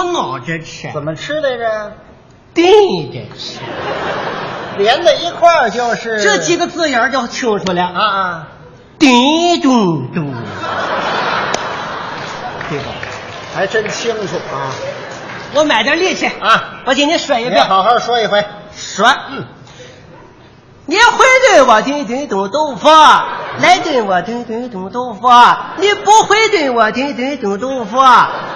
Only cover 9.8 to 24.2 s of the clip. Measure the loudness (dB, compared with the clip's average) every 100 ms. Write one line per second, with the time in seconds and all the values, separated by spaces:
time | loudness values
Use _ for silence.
9.8 | 2 0 -4 -6 -6 -8 -10 -10 -8 -6
10.8 | -4 -4 -4 -4 -4 -4 -2 -4 -4 -8
11.8 | -10 -10 -10 -10 -12 -12 -12 -10 -8 -8
12.8 | -8 -10 -12 -12 -14 -16 -10 -6 -4 -2
13.8 | -4 -6 -6 -4 -6 -8 -8 -8 -8 -8
14.8 | -10 -10 -12 -14 -14 -14 -4 0 2 2
15.8 | 0 0 0 -2 -4 -2 2 2 0 -8
16.8 | -2 0 2 0 0 -2 0 2 2 2
17.8 | 2 2 2 -2 0 0 -2 -8 -18 -16
18.8 | -10 0 2 2 -4 -12 -12 -16 -20 -20
19.8 | -20 -20 -20 -20 -20 -20 -20 -20 -20 -18
20.8 | -4 2 4 6 6 6 6 6 6 4
21.8 | 2 -4 -4 -6 -4 -4 -2 -2 -2 2
22.8 | 6 8 8 6 2 -8 -10 -2 2 2
23.8 | 0 0 0 0